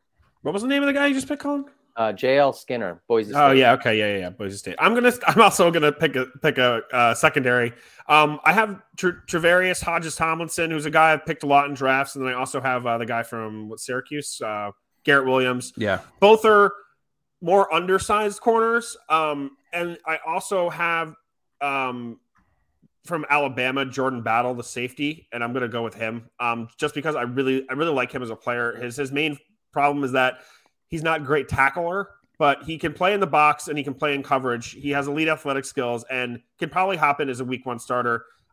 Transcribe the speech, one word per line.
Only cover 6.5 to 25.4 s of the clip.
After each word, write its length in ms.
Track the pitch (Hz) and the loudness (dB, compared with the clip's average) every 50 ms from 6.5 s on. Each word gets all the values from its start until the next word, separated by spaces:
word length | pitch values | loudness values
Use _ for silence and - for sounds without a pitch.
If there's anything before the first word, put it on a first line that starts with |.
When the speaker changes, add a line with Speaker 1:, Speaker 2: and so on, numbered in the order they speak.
| 135 131 | 2 4
Speaker 1:
a, 240 | 127 123 120 113 - - - | 4 4 2 0 -2 -2 2
uh, 220 | 123 120 117 117 | 2 4 4 4
secondary. 580 | - - - - 147 127 127 123 123 120 117 120 - - - _ - - - | 4 2 2 2 2 0 2 2 2 0 -2 -4 -10 -20 -20 _ -10 0 4
Um, 320 | 151 151 151 151 151 143 - | 6 6 6 4 2 0 2
I 80 | - 175 | 2 4
have 300 | 220 220 214 196 - - _ _ | 4 2 0 -2 -10 -16 _ _
Tra-, 260 | - - 180 175 - - | -4 -2 -2 -2 -4 -6
Travarius 560 | - - 165 165 170 175 180 185 185 180 - - | -6 -4 0 2 4 4 4 2 0 -2 -4 -4
Hodges 340 | 175 170 170 165 160 - | -4 -4 -4 -4 -6 -6
Tomlinson, 560 | - 165 160 165 165 170 156 - - 165 165 160 | -2 -2 -2 -2 -2 -4 -6 -4 -4 -4 -2 -4
who's 140 | 156 147 | -4 -4
a 40 | 151 | 0
guy 220 | 156 160 160 160 156 | 4 4 6 6 4
I've 120 | 147 - | 2 -2
picked 200 | 165 160 - - | -6 -8 -4 0
a 20 | |
lot 220 | 143 143 143 143 143 | 2 4 4 4 2
in 60 | 143 | -2
drafts, 420 | 123 139 131 131 135 139 - - | -2 0 2 2 2 0 -4 -6
and 100 | 139 131 | -6 -6
then 80 | 127 127 | -4 -4
I 20 | |
also 240 | 123 127 - - 139 | -4 -6 -6 -6 -4
have, 240 | 123 135 127 123 123 | -2 -2 -2 -2 -2
uh, 140 | 120 117 117 | -2 -2 -2
the 80 | 117 | -2
guy 160 | 113 120 117 117 | -4 -4 -4 -6
from, 460 | - 120 113 110 107 107 107 107 107 | -6 -8 -10 -10 -10 -10 -12 -12 -14
what, 100 | 110 - | -14 -12
Syracuse, 640 | - - 123 131 131 - 147 147 139 - - - 123 | -10 -8 -8 -8 -8 -8 -10 -10 -10 -10 -10 -8 -8
uh, 300 | 110 107 104 104 101 - _ _ _ _ _ - | -6 -6 -6 -8 -8 -10 _ _ _ _ _ 2
Garrett 220 | 151 143 139 131 | 4 4 4 4
Williams. 460 | 131 131 131 127 127 127 123 120 - - | 4 2 2 2 0 0 -4 -6 -10 -8
Speaker 3:
Yeah. 240 | - 113 101 95 90 - - _ - | -4 -2 0 0 -2 -4 -8 _ 4
Speaker 1:
Both 260 | 190 208 220 220 220 | 6 6 6 6 6
are 280 | 220 214 202 202 190 - - - _ _ _ _ _ _ _ _ _ _ _ | 6 6 6 6 4 2 -4 -16 _ _ _ _ _ _ _ _ _ _ _
more 320 | 180 165 190 202 196 - 156 | -2 2 4 4 4 2 0
undersized 680 | 165 175 185 190 190 - - 208 208 214 208 202 - | -2 0 2 0 0 0 0 0 0 0 -2 -4 -2
corners. 560 | - 240 226 226 226 226 233 233 233 - - - _ - | 0 2 2 2 2 2 0 -2 -4 -6 -12 -14 _ -2
Um, 480 | 156 160 156 151 147 143 139 135 - _ _ _ - | 0 0 0 0 -2 -4 -6 -10 -12 _ _ _ -8
and 240 | 175 175 175 170 156 - | -6 -6 -6 -8 -8 -6
I 140 | 156 160 151 - | -6 -6 -4 -4
also 440 | 160 165 180 - - 202 185 175 170 | -4 -4 -4 -4 -2 -2 0 0 0
have, 440 | 151 156 170 170 170 165 165 160 156 _ _ _ _ _ _ _ _ - | -2 -2 -2 0 0 -2 -2 -4 -8 _ _ _ _ _ _ _ _ -6
um, 580 | 143 143 139 135 131 127 123 120 120 117 113 - _ _ _ _ _ _ _ _ _ _ _ _ _ _ _ _ _ | -6 -4 -2 -2 -4 -4 -6 -8 -10 -12 -14 -16 _ _ _ _ _ _ _ _ _ _ _ _ _ _ _ _ _
from 200 | - 175 160 147 135 | -8 -8 -6 -2 0
Alabama, 560 | 143 147 143 135 117 123 127 127 131 139 135 | 0 0 0 0 -2 -2 -2 -2 -2 -2 -4
Jordan 380 | 131 117 135 131 131 127 117 110 | -4 -4 -2 -2 -2 -2 -4 -2
Battle, 320 | 113 110 120 123 127 127 | 0 0 0 0 0 -2
the 100 | 120 117 | -6 -8
safety, 640 | - - 123 123 120 - - 147 147 156 160 - _ | -12 -10 -8 -8 -8 -6 -6 -6 -6 -6 -8 -12 _
and 140 | - 120 | -8 -6